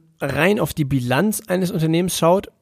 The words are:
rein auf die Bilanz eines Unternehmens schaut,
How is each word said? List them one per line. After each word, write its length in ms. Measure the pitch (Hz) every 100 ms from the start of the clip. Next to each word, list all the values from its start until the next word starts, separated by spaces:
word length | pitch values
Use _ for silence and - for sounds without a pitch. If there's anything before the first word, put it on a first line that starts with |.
| _ -
rein 400 | 139 135 180 208
auf 140 | 165
die 100 | -
Bilanz 580 | 135 135 123 131 214 208 -
eines 220 | 185 180
Unternehmens 480 | 196 160 165 180 -
schaut, 300 | 165 190 - -